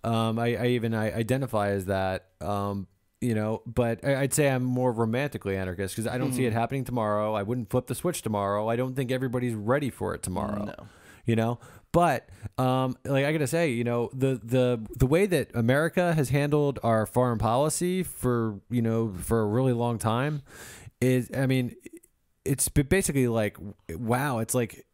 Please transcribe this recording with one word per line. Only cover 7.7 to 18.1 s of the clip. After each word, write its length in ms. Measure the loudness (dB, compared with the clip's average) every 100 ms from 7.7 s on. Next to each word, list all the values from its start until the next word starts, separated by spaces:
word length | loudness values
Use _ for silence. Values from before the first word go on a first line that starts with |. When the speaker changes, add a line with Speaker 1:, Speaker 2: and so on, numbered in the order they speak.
| -2 -2
Speaker 1:
the 80 | -4
switch 260 | -4 -4
tomorrow. 460 | -4 -2 0 0 0
I 80 | -2
don't 200 | -2 -4
think 160 | -2
everybody's 420 | -2 -2 -2 -2
ready 360 | -2 0 0 0
for 240 | -4 -6
it 80 | -4
tomorrow. 420 | -4 -4 -4 -4 -6
Speaker 2:
No. 220 | -10 -18 -20 -20 -8 0
Speaker 1:
You 120 | 2
know? 220 | 2 -2 -10 -20 _
But, 340 | 2 4 2 -6 -16 -12 -2
um, 400 | 0 2 0 -4 -2
like, 180 | 0
I 80 | 2
gotta 160 | 0 0
say, 220 | 0 0
you 160 | 0 0
know, 240 | 0 -2
the, 300 | 0 0 0
the, 420 | 0 2 4 2 -4 0
the 80 | 4
way 200 | 4 4
that 240 | 2 0 0
America 580 | 2 4 2 2 2
has 160 | 2 2
handled 480 | 2 2 2 2 0
our 220 | 2 2 2
foreign 320 | 2 2 2
policy 680 | 2 2 2 0 -2 -2
for, 560 | -4